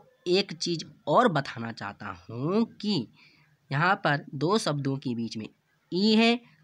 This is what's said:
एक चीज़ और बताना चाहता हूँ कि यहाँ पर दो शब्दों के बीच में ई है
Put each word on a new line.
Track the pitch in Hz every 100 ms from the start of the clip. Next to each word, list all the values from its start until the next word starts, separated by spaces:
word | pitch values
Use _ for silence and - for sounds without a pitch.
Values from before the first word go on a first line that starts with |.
| - _ 175
एक | 180 196
चीज़ | 160 175 165 - - -
और | 175 247
बताना | 147 - - 113
चाहता | 113 101 101 104 92
हूँ | - 113 147 202 226
कि | - 208 185 107 _ - _ _ _ -
यहाँ | 139 175 196
पर | 160 143 147
दो | 139 175 220
शब्दों | 185 143 139 135
के | 139
बीच | 117 113 113
में | 107 _ _ _ _
ई | 170 214 214
है | 226 240 - _